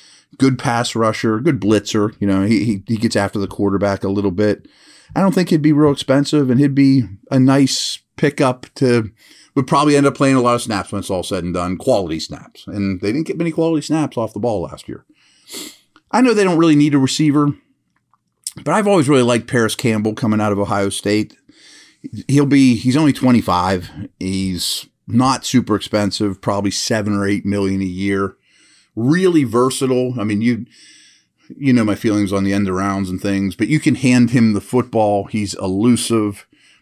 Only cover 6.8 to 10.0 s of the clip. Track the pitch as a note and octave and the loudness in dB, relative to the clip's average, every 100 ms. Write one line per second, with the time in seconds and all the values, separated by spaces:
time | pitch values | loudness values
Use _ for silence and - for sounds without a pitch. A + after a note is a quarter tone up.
6.8 | C#3 C3+ G2+ G2 _ C3+ C3 C#3 C3+ - | 4 4 0 -8 _ 2 4 4 2 0
7.8 | - - _ - D3 - C3+ B2+ - - | -6 -10 _ -4 -2 0 -2 -2 -10 -2
8.8 | B2+ A#2+ G#2 - _ - _ - C3 D3 | 2 2 -2 -10 _ -20 _ -6 0 2
9.8 | D3+ C#3+ | 4 4